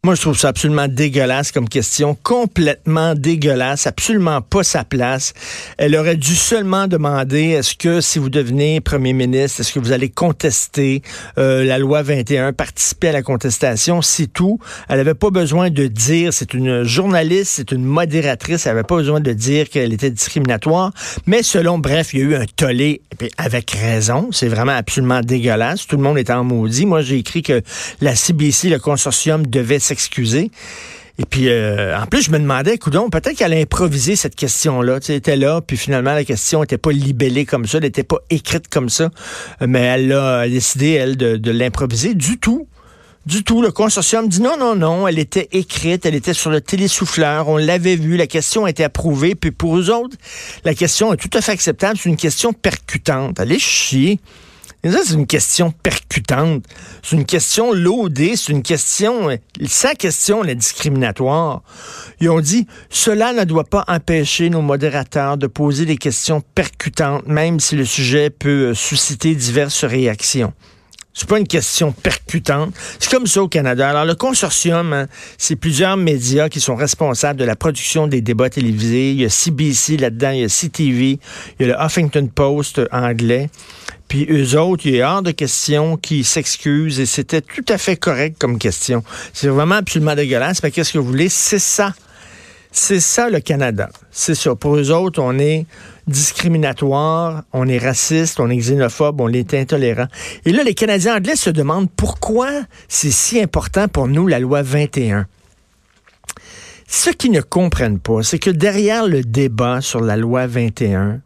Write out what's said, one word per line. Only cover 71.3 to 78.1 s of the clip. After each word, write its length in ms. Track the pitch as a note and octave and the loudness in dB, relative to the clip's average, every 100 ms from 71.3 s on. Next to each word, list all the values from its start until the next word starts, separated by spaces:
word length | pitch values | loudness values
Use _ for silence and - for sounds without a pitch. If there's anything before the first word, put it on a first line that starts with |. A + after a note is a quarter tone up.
| G#3+ | 0
une 80 | G3 | 2
question 440 | E3 A2+ - D#3+ | 0 -2 0 -2
percutante. 800 | - - B2+ - E3 - C#3+ D#3+ F#3 - - | -2 -4 -4 -4 -4 -2 -2 -2 -8 -16 -8
C'est 100 | - | 0
comme 160 | B3+ A#3+ | 0 2
ça 160 | G3 | 0
au 60 | F#3+ | 2
Canada. 420 | D#3+ C3+ B2 C3+ | 0 0 2 2
Alors, 160 | D3 D#3+ | 2 0
le 80 | |
consortium, 800 | E3 B3+ B3+ F3+ - F3 E3+ E3+ | 0 0 0 0 0 0 0 0
hein, 140 | C#3+ C3+ - - - | -2 -4 -10 -20 -8
c'est 160 | - D#3 | -4 -2
plusieurs 420 | E3 C#3 F#3 G3 | -2 2 2 2
médias 500 | F3 C#3+ B2 C#3 D#3 | 2 0 0 0 0
qui 140 | D3+ | -2
sont 140 | C3+ A#2+ | -2 -2
responsables 640 | C#3+ - D3+ A#2+ D3 C#3 | -2 0 -2 0 -2 0
de 60 | B2 | -2
la 100 | G#2+ | 0
production 500 | D#3+ C#3 - D#3+ | -2 -2 -4 0
des 160 | D3+ | 0